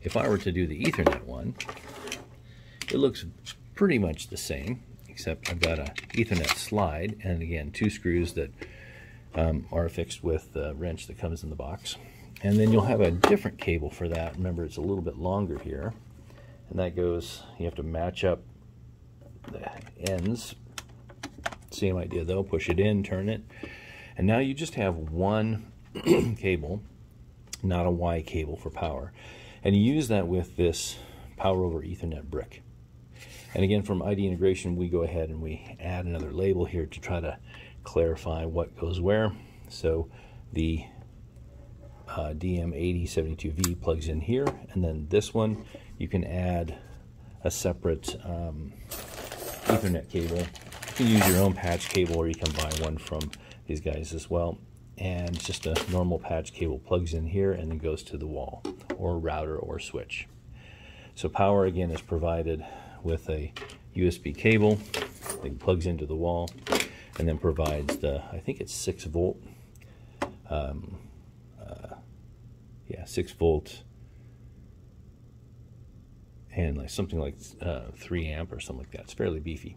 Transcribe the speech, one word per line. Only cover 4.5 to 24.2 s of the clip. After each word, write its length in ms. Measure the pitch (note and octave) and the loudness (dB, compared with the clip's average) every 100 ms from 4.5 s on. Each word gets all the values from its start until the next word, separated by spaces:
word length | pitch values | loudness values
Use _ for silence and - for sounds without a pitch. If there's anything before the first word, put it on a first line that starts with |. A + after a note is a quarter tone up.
| C#2 D2+ B2+ - - - | -4 -4 -6 -8 -20 -18
except 400 | - - D#2+ - | -8 -6 -4 -4
I've 120 | F2 | 0
got 180 | E2 D#2+ | 2 2
a 160 | D2 - - | -4 -8 -4
Ethernet 420 | - A2+ F2+ D2+ - | 0 2 2 0 -2
slide, 580 | - G#2 F#2 D2+ G2 G#2+ | 0 2 2 0 -4 -4
and 160 | F#2+ E2+ | -2 -2
again, 300 | E2 E2+ D2 | 0 -4 -4
two 180 | - G#2+ | 0 0
screws 460 | - F2 E2+ E2+ | 2 2 2 2
that, 160 | - - - - - - - - - - | 0 -4 -6 -16 -14 -18 -18 -18 -20 -8
um, 300 | - E2 D#2 - | 2 2 2 0
are 160 | E2 E2+ | -2 0
fixed 340 | - E2+ - | -2 -4 -2
with 300 | E2+ D#2 - | 0 0 -2
the 220 | D#2 D2 | -6 -4
wrench 320 | C#2+ F2 E2 - | -4 -4 -6 -8
that 100 | - | -6
comes 240 | F2 E2 | -6 -4
in 60 | D#2+ | -6
the 80 | D2+ | -8
box. 400 | C2+ E2 - - - - - - | -8 -8 -8 -12 -14 -18 -18 -4
And 160 | G2+ G2+ | 4 6
then 140 | A2 | 8
you'll 100 | A2 | 8
have 180 | G#2 A2+ | 6 6
a 100 | F#2 | 6
different 480 | E2+ - G3+ G#2+ - | 8 8 8 4 -2
cable 320 | - E2 D2 | 0 0 0
for 180 | - F2 | -4 -2
that. 260 | E2 E2 D2+ | -2 -4 -2
Remember, 260 | F#2 E2+ | -2 -2
it's 120 | D#2+ - | -4 -2
a 60 | |
little 200 | D#2+ G2 | -2 0
bit 140 | E2 C2+ | -2 -4
longer 420 | F2 G2 G2 C#2+ | 0 0 0 -2
here, 360 | - C#2 F2 - - - - - - - - | -6 -4 -6 -8 -16 -20 -20 -20 -20 -20 -8
and 100 | F#2 | 0
that 160 | F2+ | 0
goes, 480 | E2+ F2 E2+ E2+ - - - | 2 2 2 -2 -12 -16 -4
you 60 | |
have 120 | E2+ - | -4 -2
to 60 | |
match 420 | D2+ D#2+ F2 F2 | -4 0 -2 2
up 180 | F#2+ E2+ - - - - - - - - - - - | 2 2 -2 -20 -20 -20 -20 -20 -20 -20 -20 -18 -14
the 200 | - - - - - - | -10 -10 -12 -16 -4 -2
ends. 440 | F#2 F2+ A#2 - - - - - - - - - - - - - | 0 0 -2 -4 -14 -14 -16 -16 -20 -20 -14 -14 -10 -10 -10 -14
Same 260 | - G2+ F#2 | -2 0 2
idea 280 | F2+ F2+ | 0 -4
though, 180 | E2 F#2 | 0 0
push 260 | G2 D#2+ - | 2 0 0
it 120 | E2+ | 4
in, 240 | G2+ G#2 | 6 4
turn 240 | G2 F#2+ G2 | 2 -2 -2
it, 140 | A2 - - - - - - - | -2 -6 -14 -14 -14 -18 -18 -16
and 100 | - | 0